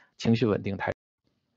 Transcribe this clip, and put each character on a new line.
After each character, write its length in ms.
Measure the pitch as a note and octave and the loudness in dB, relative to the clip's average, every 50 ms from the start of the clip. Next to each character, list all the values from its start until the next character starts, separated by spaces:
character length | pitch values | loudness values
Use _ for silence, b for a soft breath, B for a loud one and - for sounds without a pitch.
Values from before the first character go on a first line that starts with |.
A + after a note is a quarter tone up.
| b b b - | b b b -4
情 180 | - A2+ A2+ | 0 2 2
绪 100 | A2+ C3+ | 4 4
稳 160 | A2 G2 - - | 2 2 0 -2
定 140 | G#2 G2 | -4 -6
太， 160 | F#2 - - - - _ _ _ _ _ _ _ _ _ _ _ | -6 -6 -6 -6 -8 _ _ _ _ _ _ _ _ _ _ _